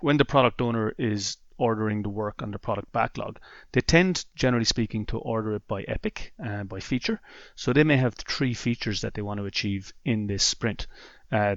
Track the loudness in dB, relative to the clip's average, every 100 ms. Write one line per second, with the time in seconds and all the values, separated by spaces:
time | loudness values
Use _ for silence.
0 | 2 4 4 4 4 4 0 0 -2 -2
1 | -2 -2 -4 -8 -14 -2 0 0 0 -2
2 | -2 -4 -6 -6 -8 -6 -4 -4 -4 -2
3 | -2 -2 -8 -10 -18 -20 -4 0 4 6
4 | 6 2 -6 0 2 2 2 0 0 -2
5 | -4 -4 -2 -2 -2 -4 -4 -6 -4 -4
6 | -4 -6 -8 -8 -6 -6 -6 -8 -4 -2
7 | 0 -4 -6 -20 -20 -6 2 4 6 6
8 | 4 0 -6 -2 0 0 -2 -2 -2 -4
9 | -4 -6 -6 -6 -4 -4 -2 -2 -6 -8
10 | -2 0 0 0 0 0 -2 -2 -6 -10
11 | -20 -20 -2 0 2